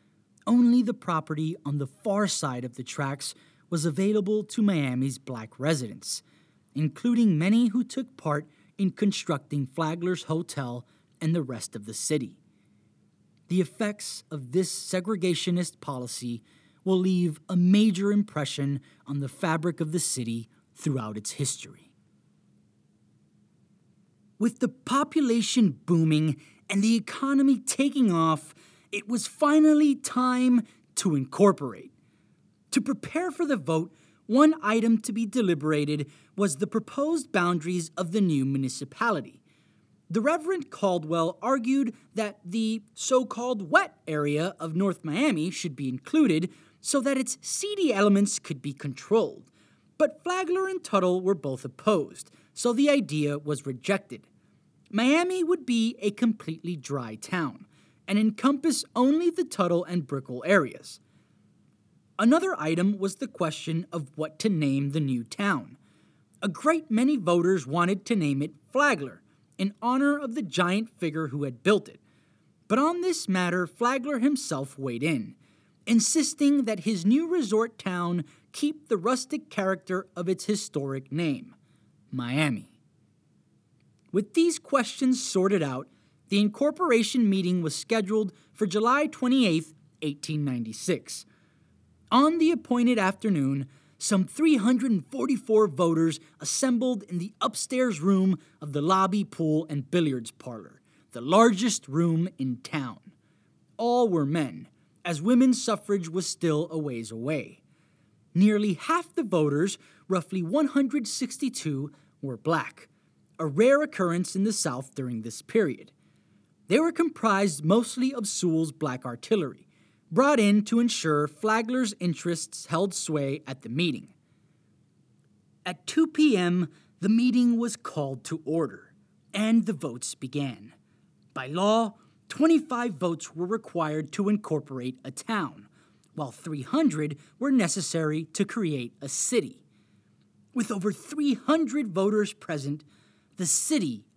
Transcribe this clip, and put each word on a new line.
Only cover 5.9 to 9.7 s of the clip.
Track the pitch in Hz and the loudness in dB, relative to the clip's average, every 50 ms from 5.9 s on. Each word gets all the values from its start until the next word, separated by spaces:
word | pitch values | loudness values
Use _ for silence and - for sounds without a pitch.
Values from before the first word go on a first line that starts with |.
| 101 98 - - - - - _ _ _ _ _ _ _ _ _ _ | -10 -12 -10 -10 -10 -10 -10 _ _ _ _ _ _ _ _ _ _
including | 143 156 147 - - - 240 240 240 233 208 165 151 | -2 -2 -2 -2 -2 0 0 2 4 4 4 4 4
many | 170 196 220 233 247 226 | 2 4 4 4 4 2
who | 196 254 233 | 2 0 -2
took | - - 262 262 - _ | -2 -6 -8 -8 -10 _
part | - - 156 147 151 151 - _ _ _ _ _ - | -8 -4 -4 -4 -4 -4 -8 _ _ _ _ _ -2
in | 196 185 | -2 -2
constructing | - - 214 202 196 - - - 156 135 - _ 151 143 135 | 0 0 0 0 0 0 -2 -4 -4 -4 -4 _ -4 -4 -4
Flagler's | 127 | -4